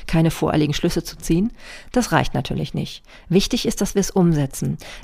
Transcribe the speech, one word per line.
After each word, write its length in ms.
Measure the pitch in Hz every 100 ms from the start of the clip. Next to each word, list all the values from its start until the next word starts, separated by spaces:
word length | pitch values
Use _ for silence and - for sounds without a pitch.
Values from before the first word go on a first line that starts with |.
| -
keine 240 | 165 160
voreiligen 420 | - - 156 151
Schlüsse 300 | 147 180 165
zu 160 | - -
ziehen, 340 | - 165 226 - - - -
das 200 | 247 226
reicht 200 | 151 123
natürlich 420 | 131 135 131 147
nicht. 280 | - - - _ - -
Wichtig 380 | 185 - 240 220
ist, 140 | -
dass 140 | 196
wir 60 | 196
es 100 | 196
umsetzen, 680 | 196 170 151 139 - 139 156 - -